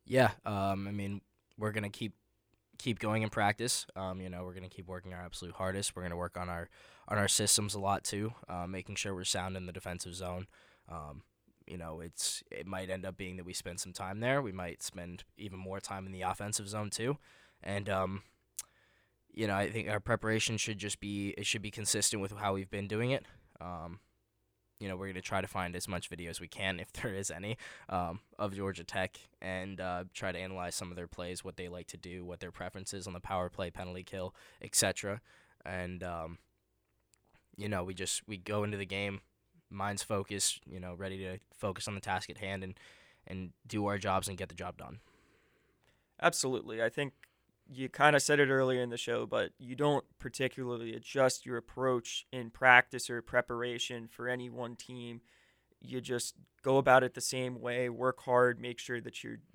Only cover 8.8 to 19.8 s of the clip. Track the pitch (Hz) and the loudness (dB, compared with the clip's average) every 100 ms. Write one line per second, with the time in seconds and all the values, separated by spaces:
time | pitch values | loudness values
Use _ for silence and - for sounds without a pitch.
8.8 | 90 101 101 92 92 95 92 95 90 90 | -6 -4 -4 -2 -2 0 -2 -4 -6 -8
9.8 | 92 87 87 87 90 90 95 - - _ | -8 -8 -8 -8 -6 -6 -8 -14 -20 _
10.8 | - 82 76 71 - _ _ _ - 90 | -14 -12 -10 -14 -18 _ _ _ -14 -10
11.8 | 82 80 82 - - - - - 90 95 | -10 -10 -10 -4 -4 -4 -8 -10 -8 -6
12.8 | 92 95 95 87 92 92 87 90 92 87 | -4 -6 -6 -8 -8 -8 -8 -8 -8 -8
13.8 | 92 87 95 101 120 139 120 92 87 - | -10 -8 -8 -2 2 2 0 -4 -6 -8
14.8 | - 92 87 90 - - 101 95 92 95 | -10 -10 -10 -12 -14 -14 -12 -10 -8 -8
15.8 | - 98 95 95 92 95 104 107 98 107 | -6 -8 -8 -4 -2 -2 -2 -4 -4 -4
16.8 | 104 - 117 147 - - - _ - 101 | -4 -2 -2 -2 -6 -20 -20 _ -4 -2
17.8 | 101 95 92 98 - _ _ - - _ | 2 2 2 -2 -8 _ _ -14 -14 _
18.8 | _ _ _ _ _ - 107 98 101 113 | _ _ _ _ _ -2 2 2 2 0